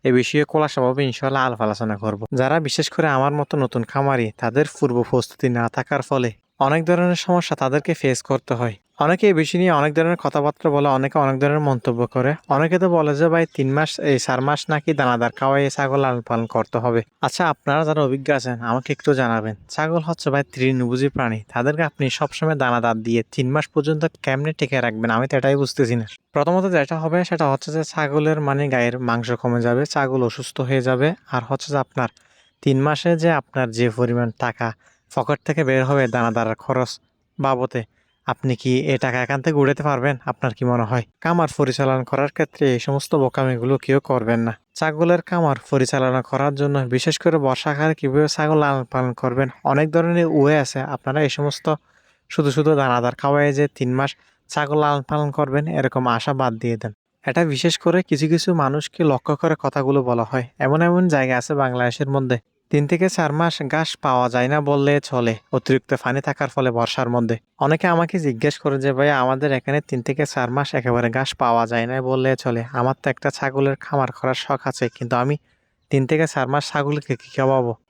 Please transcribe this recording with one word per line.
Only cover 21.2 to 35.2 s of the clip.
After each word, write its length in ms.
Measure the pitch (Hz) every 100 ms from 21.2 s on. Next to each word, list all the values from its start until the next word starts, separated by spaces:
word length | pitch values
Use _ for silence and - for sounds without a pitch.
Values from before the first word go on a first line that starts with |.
| 123 110 -
তাদেরকে 280 | 120 127 151
আপনি 280 | 156 - 135
সবসময় 440 | - 147 - 160
দানাদার 480 | 147 131 120 117 113
দিয়ে 200 | 113 117 110
তিন 180 | - 127
মাস 180 | 147 -
পর্যন্ত 360 | 160 143 156 160 _
কেমনে 300 | - 135 151
টিকে 280 | 156 139 135
রাখবেন? 300 | 120 110 117
আমি 160 | 113 131
তো 80 | 139
এটাই 200 | 135 139
বুঝতেছি 400 | 135 - 123 120
না। 100 | 107 - _
প্রথমত 320 | 147 151 180
যেটা 340 | 190 175 139 160
হবে, 260 | 160 175
সেটা 280 | 175 170 147
হচ্ছে 200 | 135 -
যে 120 | 156
ছাগলের, 560 | 151 - 147 147 151 156
মানে, 280 | 143 139 143
গায়ের 300 | 127 120 123
মাংস 340 | 123 117 117
কমে 280 | 120 123 120
যাবে, 240 | 117 120 147
ছাগল 360 | 151 135 131
অসুস্থ 380 | 120 - 127 -
হয়ে 200 | 127 135
যাবে। 340 | 127 127 147 196 -
আর 120 | 127 113
হচ্ছে 240 | 135 -
যে 60 | 143
আপনার 300 | 127 - 117 _ _ _ _ _
তিন 180 | 139 135
মাসে 360 | 143 151 175 165
যে 140 | 165
আপনার 400 | 151 - 135 123
যে 200 | 113 120
পরিমাণ 400 | 113 120 120 120 -
টাকা 340 | 123 - 117 - _ _ _
পকেট 240 | -